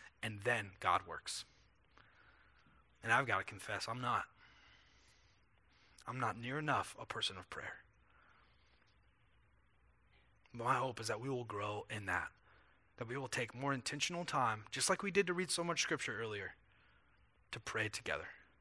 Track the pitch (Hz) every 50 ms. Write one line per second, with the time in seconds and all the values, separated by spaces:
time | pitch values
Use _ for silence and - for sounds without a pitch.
0 | - - - - - 110 107 101 101 123 120 110 101 98 - - - 92 87 -
1 | - 85 78 71 - - - - - - - - - - - - - _ - -
2 | - - - - - - - - - - - - - - - - - _ - -
3 | - 113 117 127 139 117 101 95 95 - 107 98 - - 104 98 - 113 117 127
4 | 127 123 117 98 - - - - - - - - - - - - - - - -
5 | - - - - - - - _ _ _ _ - - - - - - - - -
6 | - - 120 131 123 110 - 117 117 123 139 151 151 151 131 104 101 - - -
7 | - - - - - - 95 92 - - - - - - - - - - - _
8 | _ - - - - - - - - - - _ _ - - - _ _ _ _
9 | _ _ _ _ _ _ _ - - _ _ _ _ _ _ _ _ _ _ _
10 | _ _ - - - _ _ _ - - - 120 120 123 131 127 127 131 117 117
11 | 113 113 110 110 123 139 131 120 120 110 110 104 104 104 104 107 - - 113 107
12 | 101 92 90 90 - - - - - - - - - - - - _ _ _ -
13 | 120 113 127 139 131 123 - 131 120 107 - 120 139 139 139 127 - - 143 147
14 | - - 175 170 175 - - 143 123 113 107 107 104 - - 135 - - 185 -
15 | 202 196 170 202 196 175 175 180 185 - - 175 170 170 165 - - - 165 -
16 | - 131 110 104 117 110 104 101 95 90 - - - - - - - - - -
17 | - - - - - - _ _ _ _ - 113 - - - 110 107 107 - -
18 | - - 78 73 - - - - - - _ _